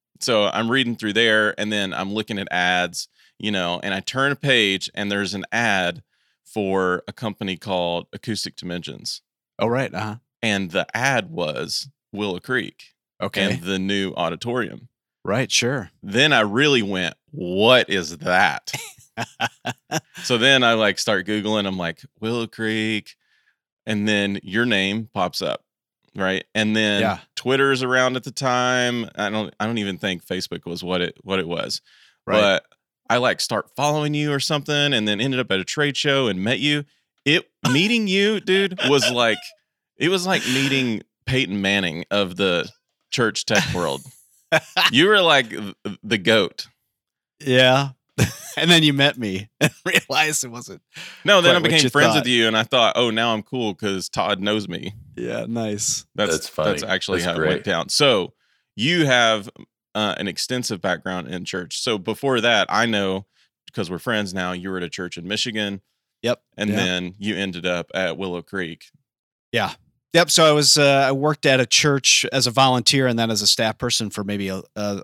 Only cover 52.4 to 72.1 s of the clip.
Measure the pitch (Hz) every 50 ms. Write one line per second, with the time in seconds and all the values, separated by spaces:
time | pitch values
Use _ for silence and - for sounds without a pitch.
52.4 | 113 110 110 110 117 - 139 123 113 104 - 113 123 117 107 113 117 117 113 107
53.4 | 101 - 131 127 117 104 92 - 107 101 98 92 87 - - - 85 98 101 92
54.4 | 98 104 107 107 101 92 - - - 101 104 - - - - - 120 120 117 113
55.4 | 113 113 117 117 113 107 104 104 - - - - - _ - - 104 90 80 80
56.4 | - - - - 78 104 95 - - - 92 95 - - 92 90 87 90 82 78
57.4 | 78 78 78 - - 101 87 82 - - - - 147 135 117 98 87 - - _
58.4 | _ _ _ _ _ _ - 98 113 160 175 175 151 139 127 123 117 110 110 107
59.4 | 101 117 - - - _ _ _ _ _ - 107 107 104 - - 92 98 78 -
60.4 | - - 131 123 120 - 110 87 - 95 87 76 - 95 92 90 80 64 90 87
61.4 | 87 - - 92 87 - - - - 127 110 101 87 113 107 - - 135 131 117
62.4 | 107 120 113 101 92 - 87 107 117 117 110 101 98 95 95 95 98 _ _ _
63.4 | _ _ _ _ _ - - 120 95 82 90 82 - 127 113 107 104 92 90 95
64.4 | 90 90 90 90 90 95 95 90 87 80 - - 90 87 - 87 85 92 104 107
65.4 | - 123 107 107 104 101 101 98 _ _ _ _ _ _ _ _ - 117 123 -
66.4 | _ _ - - 104 104 101 101 92 90 92 90 90 87 95 101 101 107 101 90
67.4 | 98 95 85 87 85 90 90 87 85 - - 92 92 85 71 80 98 92 87 87
68.4 | 85 - - 95 90 82 82 - - - _ _ _ _ _ _ _ _ _ _
69.4 | _ _ - 113 101 82 - - _ _ _ _ _ _ - 170 175 156 - 170
70.4 | 160 156 151 151 143 135 - 151 143 139 139 135 135 131 139 135 143 151 147 -
71.4 | - 143 131 131 123 - - - - 151 139 135 - -